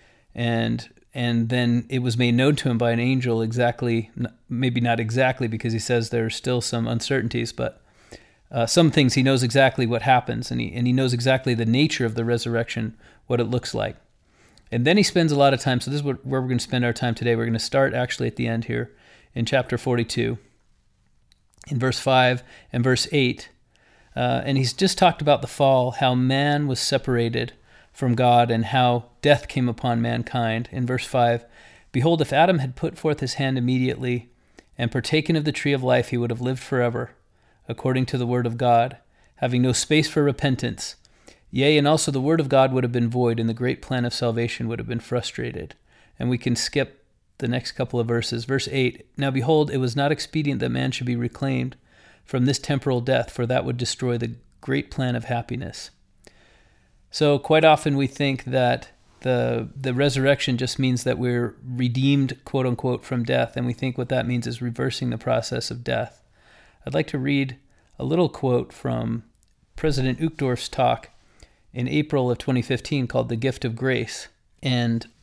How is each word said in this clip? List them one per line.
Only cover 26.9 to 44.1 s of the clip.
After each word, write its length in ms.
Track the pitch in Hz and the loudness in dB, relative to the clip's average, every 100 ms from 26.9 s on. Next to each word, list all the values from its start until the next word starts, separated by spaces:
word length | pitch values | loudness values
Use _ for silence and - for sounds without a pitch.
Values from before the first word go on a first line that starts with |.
| 135 - 123 117 117 117 - _ - _ | -2 0 0 0 -2 -6 -10 _ -20 _
from 220 | - 127 | -4 0
God 380 | 117 123 120 120 | 2 6 6 4
and 140 | 113 110 | 2 0
how 400 | 135 123 120 - - | 2 2 2 -4 -2
death 280 | 147 143 - | 2 2 2
came 200 | - 123 | -2 -2
upon 320 | 117 127 117 | 0 -2 0
mankind. 640 | 117 117 113 123 113 113 123 | 0 -2 -4 -2 -2 -2 -4
In 160 | 131 123 | -4 -2
verse 180 | 127 | -2
five, 400 | - 131 120 117 - - - - _ | -2 2 2 2 -4 -20 -20 -20 _
"Behold, 300 | 127 151 165 | 0 2 2
if 120 | 147 | 2
Adam 260 | 139 175 175 | 4 4 4
had 180 | 131 - | 0 -4
put 220 | - - | -6 -2
forth 200 | 160 147 | -2 -2
his 160 | 127 | -4
hand 240 | - 135 131 | -4 -2 0
immediately 720 | 120 127 127 123 127 120 - _ _ - - - | 0 2 0 -2 -4 -4 -6 _ _ -20 -18 -4
and 140 | 120 | -2
partaken 420 | 131 - 156 151 | -2 0 0 2
of 100 | 160 | 0
the 80 | 147 | 0
tree 200 | - 147 | -2 0
of 100 | 139 | 0
life, 260 | 127 127 120 | 2 2 2
he 80 | 120 | -2
would 140 | 117 | -2
have 100 | 117 | -2
lived 200 | 123 127 | -4 -4
forever, 500 | - 131 120 120 120 _ _ _ _ _ - | -2 0 0 0 -8 _ _ _ _ _ -14
according 380 | 117 131 127 127 | -4 0 0 0
to 120 | 131 | -2
the 80 | 120 | 0
word 200 | 123 120 | 0 0
of 120 | 117 | 0
God, 380 | 123 117 123 127 _ _ _ - | 4 4 4 -4 _ _ _ -4
having 260 | 127 123 | 0 2
no 100 | 127 | 2
space 360 | 123 - 151 147 | 2 2 2 2
for 160 | 156 | 2
repentance. 720 | 143 131 143 123 120 104 - - _ _ - - - | 2 2 0 0 -4 -6 -12 -14 _ _ -20 -20 -8
Yea, 280 | 127 139 151 | 0 4 6
and 100 | 143 | 6
also 220 | 160 - | 4 2
the 100 | 135 | 0
word 200 | 135 160 | 2 2
of 80 | 135 | 4
God 240 | 135 131 | 4 4
would 120 | 131 | 2
have 80 | 123 | 0
been 160 | 120 117 | 0 0
void, 320 | 123 120 117 | 0 0 0
and 80 | 113 | -2
the 60 | |
great 260 | 117 123 127 | -2 -2 -4
plan 240 | - 127 | -4 -2
of 80 | 120 | -2